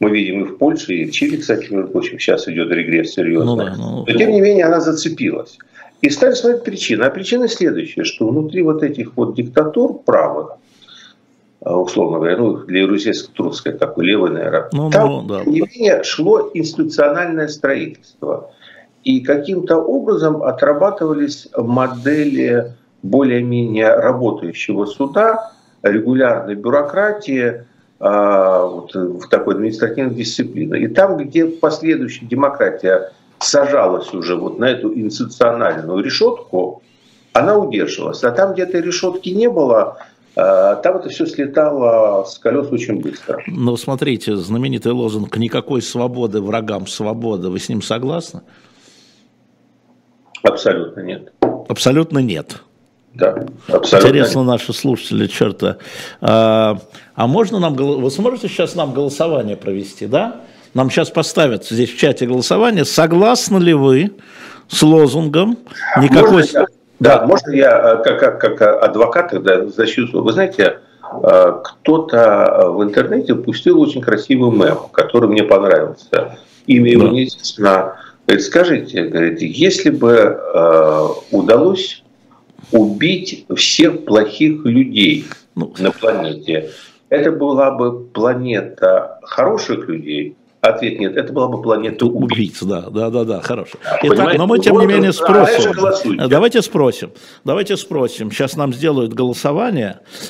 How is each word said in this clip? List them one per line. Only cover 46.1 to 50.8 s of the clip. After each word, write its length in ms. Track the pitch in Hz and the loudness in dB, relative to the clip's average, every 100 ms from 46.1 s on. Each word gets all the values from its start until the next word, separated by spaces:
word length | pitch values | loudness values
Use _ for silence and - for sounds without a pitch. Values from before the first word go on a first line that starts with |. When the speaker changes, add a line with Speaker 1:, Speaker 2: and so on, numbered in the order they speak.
| 123 117 107 | -4 -4 -4
Speaker 2:
врагам 480 | 101 113 110 98 95 | -4 -4 -4 -8 -8
свободы». 600 | - 107 113 117 101 90 | -8 -6 -6 -6 -4 -6
Вы 100 | 92 | -8
с 80 | - | -6
ним 120 | 113 | -8
согласны? 600 | - 113 131 170 165 - _ _ _ _ _ _ _ _ _ _ _ _ _ _ _ _ _ _ _ - | -4 -6 -4 -6 -8 -16 _ _ _ _ _ _ _ _ _ _ _ _ _ _ _ _ _ _ _ -2
Speaker 1:
Абсолютно 580 | 110 - 113 87 | 0 2 0 -2